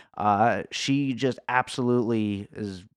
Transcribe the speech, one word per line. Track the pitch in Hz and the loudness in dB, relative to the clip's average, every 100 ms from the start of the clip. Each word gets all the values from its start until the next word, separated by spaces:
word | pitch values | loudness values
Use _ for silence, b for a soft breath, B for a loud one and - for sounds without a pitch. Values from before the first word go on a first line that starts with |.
| B - | B -2
uh, | 104 101 117 98 - | 2 4 4 2 -4
she | - - 139 139 | -6 0 0 0
just | 117 131 117 - | 0 -2 -2 0
absolutely | 127 - - 123 123 113 113 107 98 104 | 0 0 -2 2 2 2 0 0 -4 -8
is | - 104 92 104 | -10 -10 -10 -14